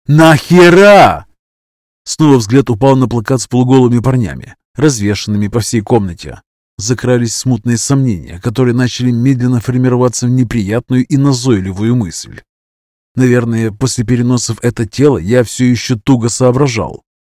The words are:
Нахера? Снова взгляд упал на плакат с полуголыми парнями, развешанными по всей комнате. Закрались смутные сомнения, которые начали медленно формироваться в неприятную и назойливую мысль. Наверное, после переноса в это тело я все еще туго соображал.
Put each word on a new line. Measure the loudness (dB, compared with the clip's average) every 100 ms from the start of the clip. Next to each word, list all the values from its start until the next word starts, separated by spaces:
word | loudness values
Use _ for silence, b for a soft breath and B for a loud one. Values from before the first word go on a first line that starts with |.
| 0
Нахера? | 4 6 4 4 6 6 8 8 8 6 2 -8 _ _ _ _ _ _ _
Снова | -14 -2 2 2
взгляд | 2 0 0
упал | 0 2 2
на | 0
плакат | -2 -4 -4
с | -2
полуголыми | -2 2 4 4 2
парнями, | 0 -2 -2 -8 -16 -20 _
развешанными | -2 -2 0 -2 -4 -4 -4 -2
по | -4
всей | -2 -4
комнате. | 0 -2 -2 -8 -14 -18 _ _ _ -14
Закрались | -6 -4 -2 -2 -2 -4
смутные | -4 -4 -2 -4
сомнения, | -2 -2 0 -4 -8 -10
которые | -8 -2 -2
начали | 0 -2 -2 -2
медленно | 0 0 0 0 -2
формироваться | -2 -2 0 0 0 -2
в | -2
неприятную | 0 0 -2 -2 -4 -2 -2 0
и | 0
назойливую | 0 0 0 -2 -2 -4 -2
мысль. | -2 -4 -8 -16 -20 _ _ _ _ _ _ _ -2
Наверное, | 2 2 0 -2 -4
после | -4 -4 -4
переноса | -2 0 0 -2 -4
в | -4
это | -4 -4 -8
тело | 0 0 0
я | 0 0
все | 0 -2 0
еще | 0 -2 -4
туго | 0 0 0
соображал. | 0 0 2 -2 -2 -8 -12 _ _ _